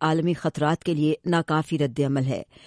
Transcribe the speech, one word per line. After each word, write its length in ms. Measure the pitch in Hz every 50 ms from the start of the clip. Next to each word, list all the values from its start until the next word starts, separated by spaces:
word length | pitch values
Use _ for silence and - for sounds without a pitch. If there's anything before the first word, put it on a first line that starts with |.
عالمی 340 | - 156 160 165 165 175 170
خطرات 500 | - - 160 - - 151 151 165 - -
کے 100 | 175 170
لیے 200 | 147 151 151 151 - -
ناکافی 520 | 170 170 165 160 - 156 156 - - 160 147
رد 220 | 147 131 120 143
عمل 260 | 139 135 139 139 131
ہے۔ 160 | 135 123 87 - - _ - -